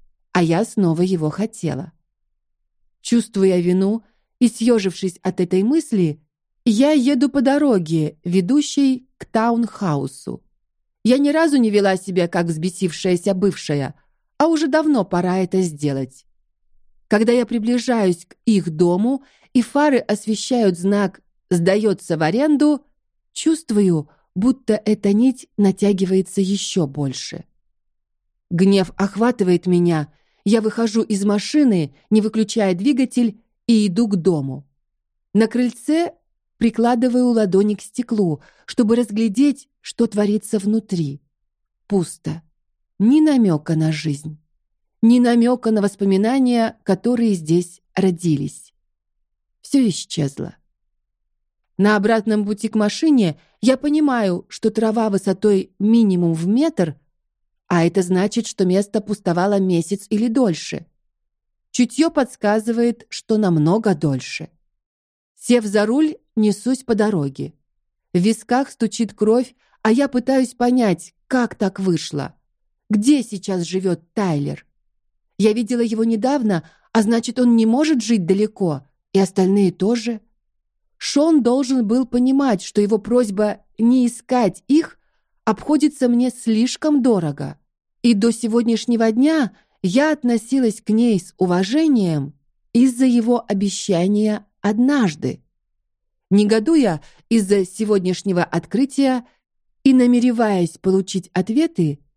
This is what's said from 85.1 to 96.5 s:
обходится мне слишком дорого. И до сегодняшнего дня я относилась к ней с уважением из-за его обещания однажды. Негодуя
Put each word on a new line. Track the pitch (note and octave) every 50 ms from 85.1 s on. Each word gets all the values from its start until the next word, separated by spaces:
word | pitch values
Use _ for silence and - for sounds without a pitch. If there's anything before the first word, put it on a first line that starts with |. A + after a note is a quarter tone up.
| _ _ _ _ _ _ -
обходится | A3 - - - - D#4 C#4+ D4 C#4+ D4 - C4 A#3+
мне | A#3+ A#3+ B3+ B3+
слишком | - - - A#3 A3 G#3+ A#3+ B3 - - - D#4 D4 C#4
дорого. | A#3 C4 A3 F#3 E3 D3 C#3 - C#3+ C#3 D3 _ _ _ _ _ _ _ _ _
И | - A#3+
до | A3+ G3 G#3+ A#3
сегодняшнего | A3+ - - A3 A3 A#3+ A3+ A#3 A3+ G#3 - - A#3 A3 A3+ A3+
дня | A3 A#3+ C4+ D4+ D#4+ D#4 B3+ F#3 _ _ _ _ _ -
я | - F3+ F3+ C4 D4 D#4
относилась | D4+ D4+ - A#3+ A#3 A3 - - C4+ C4+ B3+ A3 G#3 -
к | - -
ней | G#3+ A3 A#3+ A#3+ G#3+ F3
с | - - _ -
уважением | F#3 F3+ F3 F3+ F#3+ F#3 B3 D#4 E4 D#4 C4+ A3+ F#3+ E3+ D#3 D3 C3+ C#3+ - _ _ _ _ _ _ _ -
из-за | A#3 B3+ C4 A#3 A#3+ C4
его | B3+ A#3+ A#3+ A3 A#3+ A#3+ A#3 - -
обещания | G#3 F#3+ G3+ G3 F#3+ - - - F#3 E3 F3+ G3 G#3 G#3 G#3+ G#3+ G#3 G#3 _ _ _ _
однажды. | - G3+ G#3+ A3 B3 C4+ D4 C#4 A3 F3 D3 - - B2+ - - _ _ _ _ _ _ _ _ _ _ _ _ _ _ _ _ _ -
Негодуя | F#3+ G3+ G#3 G3+